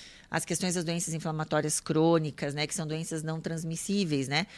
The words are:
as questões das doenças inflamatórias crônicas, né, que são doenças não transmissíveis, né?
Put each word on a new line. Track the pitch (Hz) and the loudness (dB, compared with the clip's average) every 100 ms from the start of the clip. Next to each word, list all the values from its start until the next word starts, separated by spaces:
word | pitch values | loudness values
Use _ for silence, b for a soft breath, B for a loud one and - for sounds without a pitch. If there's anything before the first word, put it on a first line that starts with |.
| B B B | B B B
as | 165 | -4
questões | - 175 185 | -2 -2 0
das | 180 | 0
doenças | 165 170 170 | 0 -2 -2
inflamatórias | 160 160 156 156 156 151 - | -4 -2 -4 0 2 2 -2
crônicas, | - 160 160 165 156 - 143 | 2 4 6 6 2 -4 -4
né, | 143 151 | -2 -4
que | |
são | - | -2
doenças | 156 156 165 160 | -4 -4 -4 -4
não | 156 160 | -4 -4
transmissíveis, | 160 165 165 165 - 202 175 143 127 | -4 -4 -4 -6 0 0 2 2 2
né? | 147 196 | 0 -2